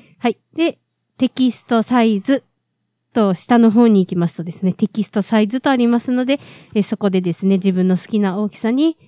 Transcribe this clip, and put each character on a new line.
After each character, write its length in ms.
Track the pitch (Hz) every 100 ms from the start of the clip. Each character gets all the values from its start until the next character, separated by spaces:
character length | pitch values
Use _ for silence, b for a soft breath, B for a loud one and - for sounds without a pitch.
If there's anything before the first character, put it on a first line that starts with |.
| B B
は 100 | 240
い。 100 | - _
で、 240 | - 339 - _ _ _ -
テ 100 | 254
キ 240 | - 254
ス 120 | -
ト 180 | - 233
サ 200 | 214 247
イ 180 | 226 202
ズ 220 | 226 269 _ _ _ _ _ _ _
と 220 | 240 202
下 240 | 175 - 240
の 120 | 226
方 180 | 214 233
に 120 | 202
行 80 | 180
き 80 | 180
ま 120 | 170
す 80 | -
と 80 |
で 80 | 170
す 100 | -
ね、 100 | 185
テ 160 | - 220
キ 160 | -
ス 60 | 196
ト 120 | 214
サ 180 | - 220
イ 80 | 208
ズ 120 | 254
と 100 | 302
あ 60 | 262
り 100 | 233
ま 140 | 240
す 120 | -
の 120 | 247
で、 160 | 254 285 B B B
え 60 | 220
ー、 20 |
そ 140 | 190 220
こ 140 | 208
で 100 | 185
で 120 | 180
す 140 | 165 190
ね、 100 | 196
自 160 | 196
分 160 | 185 185
の 80 | 185
好 120 | -
き 120 | 214
な 180 | 202 185
大 100 | 208
き 100 | -
さ 120 | 220
に 260 | 254 320 320